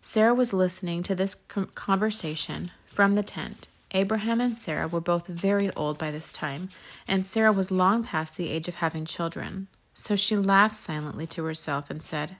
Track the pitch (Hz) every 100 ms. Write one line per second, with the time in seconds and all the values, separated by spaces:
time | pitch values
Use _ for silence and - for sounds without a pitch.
0 | - - 220 247 247 190 185 - 175 170
1 | 175 185 190 - _ - 196 - - 196
2 | 214 214 160 156 - 156 175 - _ -
3 | 202 202 202 - 156 185 - _ _ 190
4 | 196 214 214 233 247 220 - 156 160 170
5 | 165 175 170 170 196 202 202 - 151 147
6 | 156 151 160 - 147 139 185 - - -
7 | - 190 190 220 220 196 190 185 185 226
8 | 226 160 160 - 175 165 165 - 165 156
9 | 160 - 170 - - 190 190 _ _ -
10 | - 202 - 208 196 196 214 - - 151
11 | 151 - 160 - 160 156 - 143 147 156
12 | - 156 160